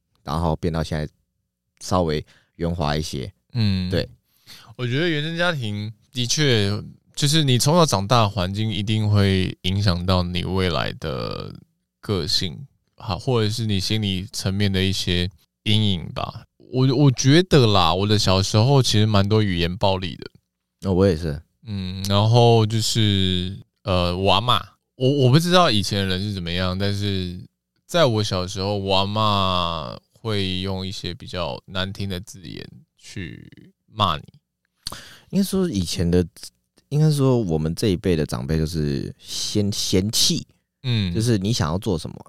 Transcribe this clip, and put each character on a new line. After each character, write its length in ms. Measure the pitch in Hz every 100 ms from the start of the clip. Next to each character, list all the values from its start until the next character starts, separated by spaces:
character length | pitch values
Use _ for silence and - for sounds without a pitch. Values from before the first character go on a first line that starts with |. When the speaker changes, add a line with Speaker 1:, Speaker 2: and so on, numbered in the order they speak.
| _ _
Speaker 1:
然 160 | - 76
后 160 | 85 78
变 140 | 90
到 120 | 80
现 140 | 80 80
在 140 | 76 - _ _ _ _ _ _
稍 220 | - 92
微 200 | 85 76 - _ _ _
圆 180 | 82
滑 220 | 85 73 76
一 60 |
些。 300 | 78 71 62 - _
Speaker 2:
嗯。 360 | 120 107 95 90
Speaker 1:
对。 180 | 92 - - _ _ _ - - -
Speaker 2:
我 80 | 123
觉 140 | 127
得 100 | 175
原 140 | 151
生 140 | 156 165
家 140 | 175
庭 400 | 160 113 104 107 107 _
的 160 | 123 120
确， 420 | - 151 117 98 104 - - _ -
就 120 | 143
是 160 | 156
你 140 | 143 123
从 180 | 143 175
小 100 | 160
长 200 | 98 98
大 180 | 123
的 60 | 107
环 240 | 104 90
境 160 | 98 110
一 140 | 98
定 260 | 107 107 107
会 480 | 104 98 95 92 85
影 200 | - 98
响 240 | 104 87 87
到 160 | 92
你 220 | 87 87
未 260 | 90 95 92
来 240 | 73 53 50
的 560 | 80 65 55 50 50 50 _ _ _ _
个 260 | - 101 82
性， 400 | - 92 64 139 _ _ _
好， 200 | - 85
或 240 | - 123
者 80 | 107
是 160 | 113 113
你 140 | 101
心 220 | - 110
理 260 | 104 92 95
层 220 | - 101
面 180 | 98 101
的 120 | 95
一 80 | 95
些 380 | 92 - 87 87 - _ _
阴 300 | - 107 107
影 140 | 90 -
吧。 300 | - - - - _
我， 280 | 50 127 131
我 160 | 139 147
觉 300 | 123 135 151
得 220 | 185 147 117
啦， 280 | 101 85
我 120 | 87 101
的 140 | 107
小 240 | - 95
时 140 | 95 107
候 260 | 117 143
其 160 | 123 104
实 60 | 107
蛮 220 | 104 101
多 140 | 110
语 160 | 107 87
言 180 | 85 87
暴 200 | 101 95
力 180 | 92 58
的。 720 | - - _ _ _ _ 95
Speaker 1:
哦， 40 |
我 140 | 90 98
也 80 | 82
是。 260 | 85 73 - _ -
Speaker 2:
嗯， 320 | 101 92 95 98
然 220 | 101 110
后 360 | 120 117 117 110
就 140 | 113
是， 760 | 107 120 107 98 92 90 92 98 - _
呃， 340 | - 90 87 90
我 140 | 98
阿 80 | 92
嬷， 220 | 120 117 - _ _ _
我， 300 | 131 143 127
我 40 |
不 80 | 139
知 140 | 170
道 180 | 185 170
以 140 | 107
前 160 | 92 104
的 60 | 95
人 180 | 92
是 100 | 104
怎 80 | 98
么 80 | 85
样， 280 | 87 92 92
但 160 | 101
是 440 | 101 101 95 90 90 - _ _ _ _
在 200 | 175 147
我 180 | 110
小 240 | 104 95 90
时 140 | 101
候， 160 | 95 104
我 180 | 98 95
阿 100 | 98
嬷 920 | 104 107 101 95 90 85 82 65 50 _
会 480 | _ 117 104 95 92
用 260 | 95 95 95
一 40 |
些 220 | - 95
比 140 | 87 -
较 340 | 90 82 60 -
难 260 | 92 95
听 160 | 98 98
的 120 | 90
字 200 | - 95 80
眼 180 | 50 50 - _ _
去 760 | - - 85 50 50 - - _ _
骂 300 | 107 98 76
你。 80 | - _ _ _ _ _ - - - - _
Speaker 1:
应 80 | 180
该 60 |
说 260 | 196 190 180
以 140 | 104
前 260 | 85 - 85
的， 160 | 87 85 - - _ _ _ _
应 100 | 147
该 140 | 156
说 260 | 143 135 123
我 200 | 101 80
们 180 | 78 87
这 140 | 117
一 80 | 90
辈 180 | 98 82
的 100 | 73
长 220 | 58 65
辈 100 | 78
就 80 | 78
是 480 | 80 73 67 50 -
嫌-， 500 | - - - 107 101
嫌 380 | 98 - 95 98
弃。 380 | - - 160 - _ _ _
Speaker 2:
嗯。 300 | 127 117 95
Speaker 1:
就 80 | 87
是 160 | 113 107
你 140 | 95
想 180 | 117 80
要 80 | 90
做 220 | 110 85
什 100 | -
么， 60 | -